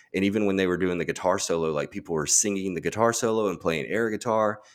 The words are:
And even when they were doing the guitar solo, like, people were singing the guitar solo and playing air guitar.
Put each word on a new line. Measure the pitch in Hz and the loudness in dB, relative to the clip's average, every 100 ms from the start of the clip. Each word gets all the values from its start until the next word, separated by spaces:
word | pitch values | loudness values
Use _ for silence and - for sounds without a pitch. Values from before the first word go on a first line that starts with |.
| _ | _
And | 92 | 0
even | 98 107 101 | 2 2 2
when | 95 | 2
they | 92 | 2
were | 90 | 2
doing | 92 87 | 0 0
the | |
guitar | 80 76 90 98 | -4 -2 0 0
solo, | - 85 80 | 0 0 0
like, | 73 71 | -2 -4
people | 101 - | -8 -4
were | 80 73 | -2 2
singing | - 107 98 95 | 2 2 -2 -4
the | 87 | -4
guitar | 82 104 117 | -4 2 2
solo | 117 113 110 104 | 2 0 2 0
and | 85 | 0
playing | 90 80 62 | -2 -2 -2
air | 101 117 | -2 -2
guitar. | 104 123 110 107 107 - | -2 -2 2 2 -2 -10